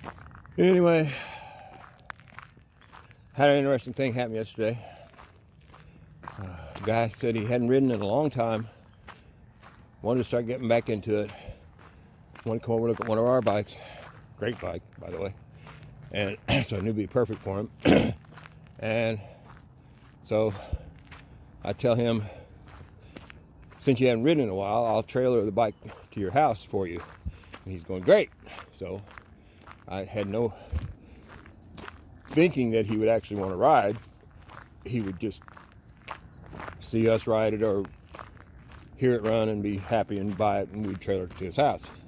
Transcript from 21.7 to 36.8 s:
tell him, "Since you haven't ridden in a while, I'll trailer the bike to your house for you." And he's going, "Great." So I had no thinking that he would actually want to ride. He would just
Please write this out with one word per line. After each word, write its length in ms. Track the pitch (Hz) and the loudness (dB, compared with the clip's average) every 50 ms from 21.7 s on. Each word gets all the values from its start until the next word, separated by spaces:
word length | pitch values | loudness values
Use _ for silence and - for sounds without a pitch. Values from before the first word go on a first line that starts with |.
| 104 | -4
tell 220 | - - 123 117 | 0 2 2 4
him, 300 | 120 120 117 117 113 107 104 - - - - - - - - - - - - - - - - - - - - - - - - - - - - - - | 4 4 2 2 0 -2 -6 -10 -16 -20 -20 -20 -20 -20 -20 -20 -20 -20 -20 -20 -20 -20 -20 -20 -20 -20 -20 -20 -20 -20 -20 -20 -20 -20 -20 -20 -4
"Since 220 | - - 135 110 | 0 2 2 4
you 80 | 131 127 | 4 4
haven't 160 | 120 113 117 | 4 4 4
ridden 200 | 151 170 151 131 | 4 4 4 2
in 60 | 107 | 0
a 40 | 92 | 0
while, 300 | 95 98 101 107 117 120 | -2 -2 0 0 2 2
I'll 180 | 113 107 110 110 | 2 2 0 0
trailer 400 | - - 127 127 127 123 117 101 | -2 0 0 2 4 4 2 2
the 40 | 107 | 2
bike 240 | 95 107 117 107 104 - - - - - - - | 2 2 2 2 0 -4 -12 -18 -18 -20 -20 -12
to 100 | - - | -8 -6
your 120 | 101 90 - | -4 0 2
house 300 | 139 156 - - - - | 4 4 4 2 -2 -6
for 240 | - - 101 95 | -6 -4 -4 -4
you." 160 | 87 85 85 - - - - - - - - - - - - - | -4 -6 -8 -10 -12 -16 -14 -12 -12 -12 -12 -14 -20 -20 -16 -14
And 80 | 95 95 | -12 -12
he's 100 | 87 80 | -10 -8
going, 200 | - 95 92 90 | -8 -8 -2 4
"Great." 260 | - 190 214 170 - - - - - - - - - - | 6 6 6 4 2 -6 -14 -20 -20 -18 -18 -18 -20 -16
So 300 | - 95 90 95 98 104 - - - - - - - - - - - - - - - - - | -12 -10 -10 -10 -10 -12 -14 -20 -20 -20 -20 -20 -20 -20 -20 -20 -20 -20 -20 -20 -20 -14 -10
I 160 | 95 95 95 | -8 -8 -8
had 240 | - - 107 101 98 | -6 -4 -4 -4 -2
no 260 | 98 113 120 113 - - - - - - - - - - - - - - - - - - - - - - - - - - - - - - - - - - - - | -2 -2 -2 -2 -4 -6 -10 -8 -6 -6 -6 -8 -10 -16 -20 -20 -20 -20 -20 -20 -20 -20 -20 -20 -20 -20 -20 -20 -20 -18 -16 -16 -18 -18 -20 -20 -20 -20 -18 -2
thinking 440 | - 151 165 185 139 139 127 117 113 | 4 4 4 4 4 2 0 2 2
that 140 | 113 110 | 2 2
he 120 | 101 110 107 | 0 0 2
would 100 | 110 110 | 4 4
actually 300 | 113 110 - - 104 104 | 4 2 0 -2 -4 -4
want 140 | 95 95 92 | -2 -2 0
to 40 | |
ride. 400 | 87 113 143 156 131 101 101 - 117 - - - - - - - - - - - - - - - - - | 2 4 6 6 6 4 2 0 -4 -8 -18 -20 -20 -20 -20 -20 -20 -20 -20 -20 -20 -20 -20 -20 -18 -10
He 160 | - 123 120 | -6 -4 -4
would 180 | 107 95 92 85 | -4 -4 -6 -6
just 220 | - 107 92 - - - - - - - - - - - - - - - - - - - - - - - - - - - - - | -8 -8 -8 -10 -14 -20 -20 -20 -20 -20 -20 -20 -20 -20 -20 -20 -18 -16 -16 -16 -18 -20 -20 -20 -20 -18 -16 -14 -14 -14 -14 -14